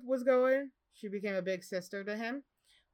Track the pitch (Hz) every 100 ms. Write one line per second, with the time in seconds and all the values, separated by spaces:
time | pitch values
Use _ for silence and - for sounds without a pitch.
0 | 247 262 247 254 254 269 277 _ _ _
1 | 208 202 202 190 185 185 - 185 180 202
2 | 196 214 233 277 - _ _ _ _